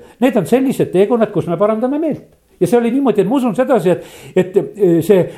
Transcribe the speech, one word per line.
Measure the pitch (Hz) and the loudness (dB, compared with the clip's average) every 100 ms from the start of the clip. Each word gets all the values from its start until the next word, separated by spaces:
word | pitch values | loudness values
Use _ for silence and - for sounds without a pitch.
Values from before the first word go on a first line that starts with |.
| - - | -8 -2
Need | 262 233 | 0 0
on | 156 | 0
sellised | 247 269 196 156 | 0 0 -2 0
teekonnad, | 175 202 233 214 | 0 2 2 0
kus | 175 160 | -2 -4
me | 170 | 0
parandame | 208 220 254 294 | 0 0 -2 -2
meelt. | 320 - - _ _ - | -4 -6 -10 _ _ -4
Ja | 175 | 0
see | 240 | 2
oli | 233 | 0
niimoodi, | 262 269 190 | 0 0 0
et | 185 | 0
ma | 277 | 0
usun | 247 190 | -2 -2
sedasi, | 302 240 170 | 0 0 2
et, | 185 - - - 190 | -2 -4 -20 -6 -4
et, | 180 202 | 0 -2
eh, | - 202 190 170 151 | -2 0 2 2 2
see | 196 165 | 2 0